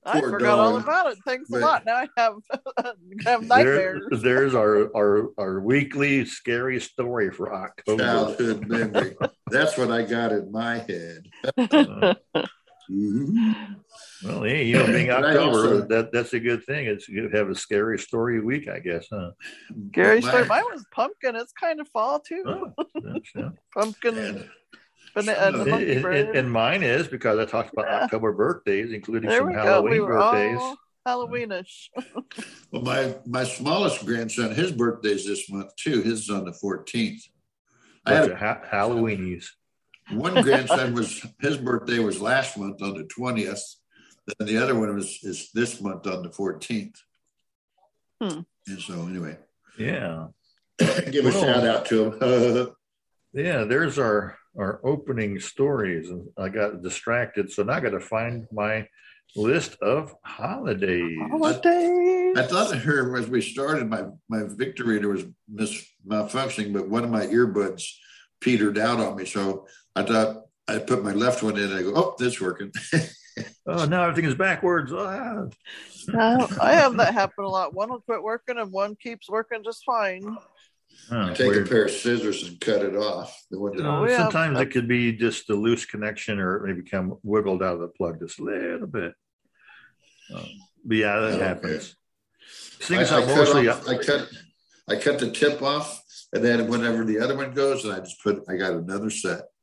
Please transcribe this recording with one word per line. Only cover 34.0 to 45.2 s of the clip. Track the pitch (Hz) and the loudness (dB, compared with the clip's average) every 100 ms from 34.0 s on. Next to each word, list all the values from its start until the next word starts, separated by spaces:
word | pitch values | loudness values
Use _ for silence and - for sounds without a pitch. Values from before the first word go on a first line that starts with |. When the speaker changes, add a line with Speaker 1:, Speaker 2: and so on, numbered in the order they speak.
Speaker 2:
grandson, | 101 117 113 - 113 | -4 -4 -4 -2 -2
his | 110 180 | 0 -2
birthday's | 131 120 113 107 98 95 | 0 -2 0 -2 -2 -2
this | 98 - | -6 -6
month | 98 95 - | -10 -10 -8
too. | - 131 | -2 0
His | 104 113 | 0 -2
is | 104 | -4
on | 101 | -6
the | 92 | -6
fourteenth. | 85 101 92 - 120 110 - - _ _ _ _ _ _ _ | -8 -6 -6 -6 -4 -4 -6 -18 _ _ _ _ _ _ _
I | - | 2
had | - 98 | 4 4
Speaker 3:
Bunch | |
of | 90 | 2
ha-, | 107 - - | -4 -4 -4
Halloweenies. | 101 104 120 113 101 92 87 - _ _ _ _ _ - | -2 0 2 0 -2 -4 -8 -12 _ _ _ _ _ -10
Speaker 2:
one | 107 156 185 | -4 0 4
grandson | 135 131 127 175 127 | 6 4 4 2 2
was, | 120 110 - - _ | 0 -2 -6 -14 _
his | 143 143 | -2 -2
birthday | 127 120 120 120 | -2 -2 0 0
was | 110 92 | 0 0
last | 104 131 127 104 | 0 0 0 -6
month | 101 98 | -10 -6
on | 98 | -8
the | 92 | -8
twentieth. | 80 - 123 113 95 101 - - _ _ _ _ - - | -12 -8 -4 -4 -4 -6 -12 -18 _ _ _ _ -14 -8
Then | 104 | -2
the | 110 | 0
other | 127 120 | 0 0
one | 104 | 0
was, | 101 95 - | -2 -6 -10